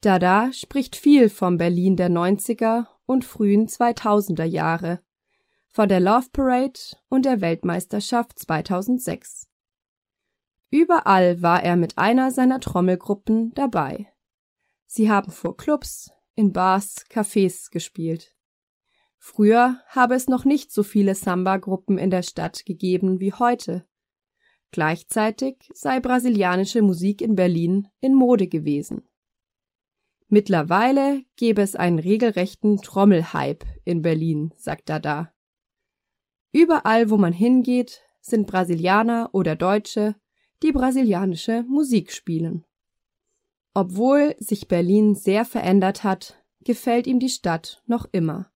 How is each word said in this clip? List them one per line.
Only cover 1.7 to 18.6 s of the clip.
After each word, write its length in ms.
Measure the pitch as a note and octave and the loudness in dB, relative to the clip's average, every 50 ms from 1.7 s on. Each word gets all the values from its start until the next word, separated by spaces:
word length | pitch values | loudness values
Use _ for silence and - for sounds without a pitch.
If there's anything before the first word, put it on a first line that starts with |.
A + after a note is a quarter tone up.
| F3 F3 F3+ F#3+ F#3+ | 0 2 2 2 2
der 140 | F3 F3+ F3 | 2 2 0
neunziger 800 | E3+ E3+ E3+ F3+ G3+ G3 - - A#3 - A#3 A3 A3+ A#3 A#3+ - _ _ _ | 0 0 2 0 0 -2 -2 -6 -4 -2 0 0 0 0 -4 -6 _ _ _
und 180 | - C4 C4+ B3 | -2 -2 -2 -2
frühen 460 | - - - G#3+ G3+ G3+ G3+ A3 G#3+ | -4 -6 -2 0 2 2 2 0 -2
zweitausender 760 | - - A#3+ A#3+ A#3 - - G#3+ G#3 G#3 G3+ - F3 D#3+ E3 | -2 -2 0 0 0 -2 -2 0 2 2 0 0 -4 -4 -4
Jahre, 560 | E3 E3+ D#3+ D#3 D#3+ E3 E3 E3+ E3+ F3 F3+ _ _ _ _ _ _ _ _ _ _ _ _ _ _ | -4 -4 -2 -2 -2 -2 -4 -4 -6 -8 -8 _ _ _ _ _ _ _ _ _ _ _ _ _ _
von 180 | _ - G#3+ G3 | _ 0 2 2
der 140 | G3 F#3 | 4 2
Love 260 | F3+ E3+ G#3+ B3 B3+ - _ | 4 4 2 2 0 -2 _
Parade 440 | - C4+ C4 B3+ B3 C4 C#4 C4 - - - - _ _ _ | -2 0 0 2 0 0 -2 -6 -12 -20 -20 -20 _ _ _
und 160 | - C4 B3+ | 0 0 2
der 160 | C4+ B3+ G#3 | 2 0 0
Weltmeisterschaft 1000 | F#3+ E3+ E3 D#3+ - F#3 E3+ F3 - _ - G#3 G#3 - - A#3 A#3 _ - - | 0 -2 -2 -2 -2 -4 -4 -4 -6 _ -6 -6 -6 -2 -2 -2 -2 _ -10 -20
zweitausendsechs. 1080 | - - D#3+ D#3 - - F#3+ F3+ G3 A#3 B3+ B3 - - E3 - _ - - - - _ _ _ _ _ _ _ _ _ _ _ _ _ _ _ _ _ _ _ _ _ _ _ _ _ | -8 -4 -4 -4 -2 -4 -4 -4 -2 -2 -4 -4 -4 -6 -8 -8 _ -20 -20 -20 -20 _ _ _ _ _ _ _ _ _ _ _ _ _ _ _ _ _ _ _ _ _ _ _ _ _
Überall 680 | - D4 E4+ - F4 E4 - - G3 F#3+ F#3 F3+ F3 F3 | 2 2 4 4 2 0 4 4 4 4 6 4 2 2
war 220 | F3 E3+ E3+ F3+ - | 2 2 2 2 2
er 140 | F3 F3 F3 | 2 2 2
mit 200 | E3+ E3 - - | 0 0 -2 -2
einer 340 | D#3+ G3+ A#3 B3+ C4 C4+ | 0 2 2 2 2 0
seiner 280 | B3+ - B3+ B3+ C4 B3+ | 0 2 2 2 2 0
Trommelgruppen 960 | - - - F#3 F3 F#3 F#3 F3+ - - G3+ G3+ _ - A3 A3+ A3+ A3+ A#3+ | -4 -4 -2 0 2 2 0 -2 -2 -6 -6 -6 _ -2 0 0 0 -4 -4
dabei. 580 | - C#4 C4+ A3 F#3 D3+ C3 - - G#3 _ _ _ _ _ _ _ _ _ _ _ _ _ _ _ _ _ | -4 -4 -2 -2 -2 -4 -4 -8 -12 -14 _ _ _ _ _ _ _ _ _ _ _ _ _ _ _ _ _
Sie 220 | - - A3 G#3+ | -2 0 2 2
haben 220 | G#3+ G3+ G3 - | 2 0 0 -4
vor 240 | E3 - - E3+ - | -14 -8 -8 -8 -8
Clubs, 560 | - - - D4+ C#4+ - - - - - - _ _ _ _ _ | -6 -2 -2 -2 -2 -2 -10 -16 -16 -20 -20 _ _ _ _ _
in 160 | - G#3+ G3 | 0 0 0
Bars, 540 | F3 F#3+ F#3 F#3+ F#3 G3 G3+ - - - - _ | 2 2 0 2 2 0 -2 -6 -14 -16 -20 _
Cafés 600 | - A#3 G#3 - - G#3+ G3 F#3 F3+ - - - | -6 -6 -6 -2 0 0 0 0 0 -6 -18 -12
gespielt. 640 | _ E3+ E3 - _ - D#3+ E3 D#3+ E3 - _ _ _ _ _ _ _ | _ -12 -12 -10 _ -8 -6 -6 -6 -8 -10 _ _ _ _ _ _ _